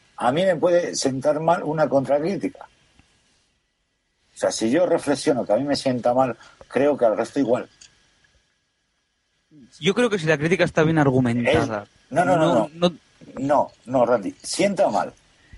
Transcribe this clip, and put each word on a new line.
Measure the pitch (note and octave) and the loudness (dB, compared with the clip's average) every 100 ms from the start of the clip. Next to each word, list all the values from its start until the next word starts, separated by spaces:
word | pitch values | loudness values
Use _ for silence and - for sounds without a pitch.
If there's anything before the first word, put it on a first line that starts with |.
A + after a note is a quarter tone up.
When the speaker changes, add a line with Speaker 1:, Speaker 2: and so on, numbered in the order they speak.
| _ - | _ -4
Speaker 1:
a | A#2+ | -2
mí | D3 | 0
me | F#3+ D#3+ | 0 2
puede | F3 F3 E3 - | 2 2 0 -4
sentar | C3+ C3 C#3+ D3+ | -4 -2 -2 0
mal | D#3+ E3 | 0 0
una | D#3 D#3 C#3 | -2 -2 0
contracrítica. | C#3 B2+ C#3+ E3 E3+ G2 - - _ _ _ _ _ _ _ _ _ _ _ _ _ _ _ _ | 0 0 -2 -2 -4 -6 -10 -20 _ _ _ _ _ _ _ _ _ _ _ _ _ _ _ _
O | - | -4
sea, | G2 | -4
si | - A2 | -2 0
yo | D3+ E3+ | 0 2
reflexiono | E3+ - C#3 D3+ B2+ G2+ | 0 0 -2 0 -2 0
que | |
a | G#2+ | -2
mí | |
me | C#3+ C#3 | 0 -2
sienta | C3+ B2 A#2+ | -2 -2 0
mal, | B2 C3 A2+ - _ - | 0 0 -2 -14 _ -8
creo | A#2+ C#3+ B2 | -2 0 2
que | A#2 | 0
al | G2+ | 0
resto | A2+ C#3+ | -4 -2
igual. | A#2 A#2 F#2+ _ - _ _ _ _ _ _ _ _ _ _ _ _ _ _ _ _ D3+ A#2+ - | 0 -2 -4 _ -20 _ _ _ _ _ _ _ _ _ _ _ _ _ _ _ _ -20 -20 -6
Speaker 2:
Yo | E3 | -2
creo | G3 A#3+ | 0 0
que | G3 | 0
si | D#3+ | 0
la | D#3 | 0
crítica | D#3+ F3+ | 2 0
está | E3+ - | 0 2
bien | D#3+ D#3+ | 2 4
argumentada. | C#3 C3 B2 A#2+ A#2+ D3+ A2+ G#2+ | 2 2 2 0 2 2 0 -6
Speaker 1:
Es, | G#2+ _ _ | -10 _ _
no, | C#3 F3+ | -2 2
no, | F3 | 2
no, | D#3+ | 2
Speaker 2:
No, | A#2+ G#2+ | 2 -2
Speaker 1:
no. | E3 F3 | -2 -2
Speaker 2:
no. | D#3+ _ _ - - | -2 _ _ -18 -8
Speaker 1:
No, | C#3 C#3 - _ - | 0 0 0 _ -4
no, | C3 A#2 | 0 2
Randy. | A#2+ F2+ - | 2 -2 -10
Sienta | - - G3+ F#3+ D#3+ | -12 -2 -2 0 0
mal. | G2+ - - _ _ _ | 0 -4 -10 _ _ _